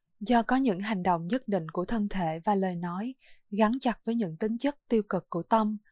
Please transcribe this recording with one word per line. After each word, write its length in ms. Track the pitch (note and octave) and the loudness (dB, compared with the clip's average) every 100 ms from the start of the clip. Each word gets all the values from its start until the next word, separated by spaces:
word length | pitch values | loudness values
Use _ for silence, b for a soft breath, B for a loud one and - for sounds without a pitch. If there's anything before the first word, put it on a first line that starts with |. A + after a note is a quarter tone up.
| _ _ | _ _
Do 220 | G#3+ A#3+ | 0 2
có 140 | A3 C4 | 4 2
những 240 | C4+ F3+ | 2 0
hành 220 | G3+ G#3 | -2 -2
động 240 | F3+ F3 E3+ | 0 0 0
nhất 220 | B3 - | -4 -2
định 200 | G3 D#3+ | -4 -2
của 140 | - | -6
thân 240 | F3+ A#3 G#3 | -2 -2 -2
thể 320 | F#3+ E3+ D#3+ | -2 -2 -2
và 100 | E3+ | 0
lời 200 | G3+ F#3+ | 2 2
nói 400 | F3 F3 F3 A#3 C4 b b _ | -2 -6 -6 -8 -10 b b _
gắn 220 | G3+ G#3+ C4 | 2 2 2
chặt 180 | B3+ G#3 | -2 -2
với 100 | - | -2
những 220 | A#3 F#3+ D#3+ | -2 -2 -2
tính 220 | G#3+ A#3 | -4 -2
chất 200 | C#4 - _ | -2 -4 _
tiêu 140 | A3+ G#3 | 0 2
cực 220 | F#3 - | -4 -4
của 120 | E3+ | -6
tâm, 360 | E3+ A3+ G#3+ G#3+ - | 2 2 2 -2 -10